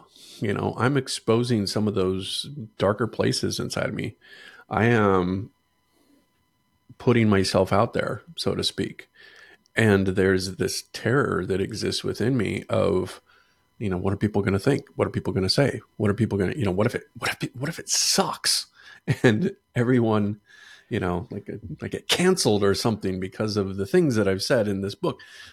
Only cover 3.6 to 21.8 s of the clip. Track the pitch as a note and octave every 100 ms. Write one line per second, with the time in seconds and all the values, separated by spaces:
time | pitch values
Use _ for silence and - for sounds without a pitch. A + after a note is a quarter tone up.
3.6 | - - - - - - - - - -
4.6 | - - A2+ A#2 G#2 F#2+ F2+ F#2+ A#2+ _
5.6 | _ _ _ _ _ _ _ _ _ _
6.6 | _ _ _ - - A#2 A2 G2 F#2+ F#2+
7.6 | F#2+ G2 A#2 - - - - - - F#2+
8.6 | G2 - G2 - - _ - - - -
9.6 | _ - A2 G2 F#2+ F#2 F#2+ F#2+ F#2+ F#2
10.6 | F#2 - - - A2 C3+ G#2 F#2+ F#2 F#2
11.6 | F#2+ F2 G2 F#2 G2 F#2+ G#2+ C3+ F#2+ G2
12.6 | - G#2 F#2+ F#2 G2 - _ _ _ _
13.6 | _ - G#2+ F2+ G2 G2+ G#2 G2+ G2 G2
14.6 | - C#3+ - - G2+ - - F#2+ F#2 -
15.6 | C#3+ - - - G#2 G2 A2 G2+ F#2 -
16.6 | G2 F#2 A2 - - - - - - -
17.6 | D3 - - - - - F3+ - - -
18.6 | - _ - - - B2 B2+ G#2+ F3+ -
19.6 | _ B2+ A#2+ B2+ A2+ G#2+ G2+ G#2 _ -
20.6 | - - - G#2+ F#2 F2 - G2+ - -
21.6 | - D#3